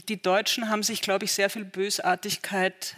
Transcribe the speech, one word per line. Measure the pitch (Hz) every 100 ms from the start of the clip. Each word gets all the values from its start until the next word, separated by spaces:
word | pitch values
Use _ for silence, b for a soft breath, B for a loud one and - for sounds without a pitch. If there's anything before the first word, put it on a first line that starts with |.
| -
die | 208
Deutschen | 180 196 214 - 220
haben | 214
sich, | 208 214
glaube | - 196 208
ich, |
sehr | - 196
viel | 220 190
Bösartigkeit | 190 202 - 180 180 202 160 - 196 185 - -